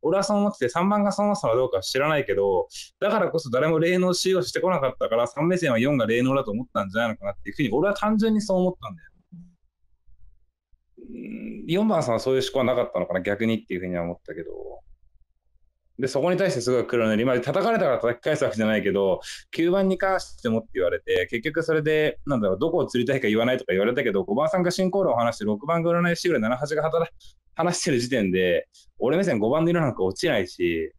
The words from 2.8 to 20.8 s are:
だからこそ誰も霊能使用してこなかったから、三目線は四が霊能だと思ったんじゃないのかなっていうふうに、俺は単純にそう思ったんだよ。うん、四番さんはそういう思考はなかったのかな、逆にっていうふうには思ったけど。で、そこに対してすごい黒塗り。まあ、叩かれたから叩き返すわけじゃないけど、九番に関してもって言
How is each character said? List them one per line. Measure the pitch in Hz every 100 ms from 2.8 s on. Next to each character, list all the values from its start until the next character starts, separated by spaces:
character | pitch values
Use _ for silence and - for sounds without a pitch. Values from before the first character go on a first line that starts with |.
| - _
だ | 196
か | 214
ら | 180
こ | 160
そ | 143
誰 | 123 156
も | 160
霊 | 165 185
能 | 185 180
使 | 185
用 | 185
し | 185
て | -
こ | 175
な | 175
か | 135
っ | -
た | -
か | 113
ら、 | 120
三 | - 160
目 | 180
線 | 165
は | 117
四 | 127 143
が | 110
霊 | 117
能 | 127
だ | 135
と | 131
思 | 104
っ | 127
た | -
ん | 98
じ | 104
ゃ |
な | 117
い |
の | 107
か | 101
な |
っ | -
て | -
い |
う | -
ふ |
う |
に、 | 135
俺 | 113 185
は | 202
単 | 208 220
純 | 226
に | 214
そ | 208 185
う |
思 | 180
っ | 180
た | -
ん | 175
だ |
よ。 | - _ _ 175 175 _ _ _ _ _ - - - - _ _ _ - _ - -
う |
ん、 | - - 113 110 110 -
四 | 175 220
番 | 175
さ | 127
ん |
は | 113
そ | 131
う | 131
い |
う |
思 | -
考 | 131
は | 123
な |
か | 120 117
っ |
た | 90
の | 87
か |
な、 | 92
逆 | 92 101 113
に | 110
っ | -
て | 92
い |
う |
ふ |
う | 90
に | 87
は |
思 | 85
っ | 87 -
た |
け | 82
ど。 | 82 82 - - - - - _ _ _ _ _ _ _ _ -
で、 | 131
そ | 139
こ | 165
に | 180
対 | 190
し | 123
て |
す | 120
ご | 123
い | 117
黒 | 123 110
塗 | 107
り。 | 123
ま |
あ、 | 123
叩 | 120 156
か | 233
れ | 226
た |
か | 175
ら | 120
叩 | 117 -
き |
返 | - 147
す |
わ | 127
け | 107
じ |
ゃ | 110
な | 107
い |
け | 98
ど、 | 95 98 87 - - -
九 | - 165
番 | 190 190
に | 185
関 | 190 190
し | - -
て | 120
も | 113
っ |
て | -
言 | -